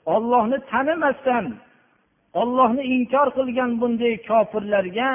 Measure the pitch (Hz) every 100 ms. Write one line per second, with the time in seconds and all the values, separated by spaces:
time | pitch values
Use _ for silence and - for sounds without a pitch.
0 | - 196 233 247 220 269 - 233 277 330
1 | 294 254 262 240 190 151 - _ _ _
2 | _ _ _ - 233 254 233 254 262 254
3 | 240 262 277 254 254 240 247 233 240 226
4 | 240 226 - 226 214 214 202 202 185 202
5 | 269